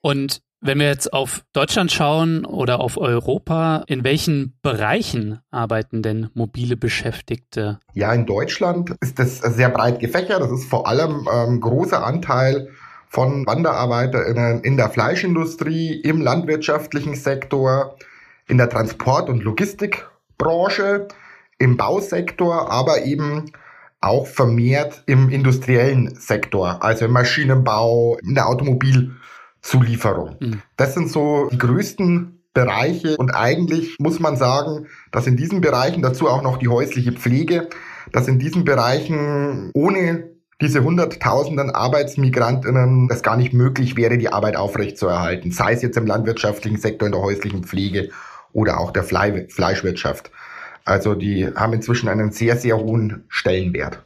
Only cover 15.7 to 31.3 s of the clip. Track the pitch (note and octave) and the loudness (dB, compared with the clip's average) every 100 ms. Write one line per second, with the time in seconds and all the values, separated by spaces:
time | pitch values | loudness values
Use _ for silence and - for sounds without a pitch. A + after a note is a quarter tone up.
15.7 | D#3+ E3 D#3 D3 D#3 C3 D#3 E3+ D3+ - | -2 -2 -2 0 2 2 0 0 -2 0
16.7 | D3+ - C#3+ D3 C3+ C#3 C3+ - C#3+ C3 | -2 -2 -6 -6 -4 -4 -4 -4 0 2
17.7 | C3 C3+ - - - - _ - B2 A#2+ | 2 -2 -8 -20 -20 -20 _ 0 2 4
18.7 | A2 A2 - - C#3+ F3+ A#2+ G#2 G#2+ G3+ | 2 -2 -2 0 0 0 -2 -2 -2 -4
19.7 | - G3+ - - _ _ _ D#3 E3 F#3+ | -2 -6 -6 -10 _ _ _ 0 2 0
20.7 | G3+ G3+ G3+ G3+ - - - _ _ C3 | 0 0 0 -4 -16 -20 -20 _ _ 2
21.7 | B2 G2+ D#3+ - F3 F3 - F3 E3+ - | 4 2 0 -2 -4 -4 0 0 0 0
22.7 | A2+ C#3+ D3+ C3+ D3 D3 D3 D#3 - - | 0 2 2 0 -2 -2 -4 -8 -18 -20
23.7 | - - _ - B2 C3 - B2 A#2 B2 | -20 -20 _ 0 0 -2 2 2 4 2
24.7 | C#3 D3 - - C3 C3 C3+ C3 B2+ - | 2 0 -6 2 4 6 4 2 2 4
25.7 | B2 C3 C3 A2 - - G#2 - G2+ F2+ | 4 4 2 0 -4 -2 -2 0 -2 -2
26.7 | F#2 A2 A2 A#2 B2 B2 - C3+ C3 B2 | 0 0 2 2 2 2 2 4 4 4
27.7 | G#2+ A#2 A#2 A#2+ A#2 - C#3 A2 B2+ C#3 | 2 4 4 4 2 0 0 2 0 0
28.7 | B2+ C3+ C3 B2 - - - - _ - | 2 4 4 2 -6 -20 -20 -20 _ 0
29.7 | B2+ A#2 A2+ G#2+ F2+ E2+ E2 B2 G#2+ - | 2 4 2 0 -2 -6 -6 -6 -6 -10
30.7 | - C3+ F3 E3 D#3+ D3 | -2 -2 0 -2 0 0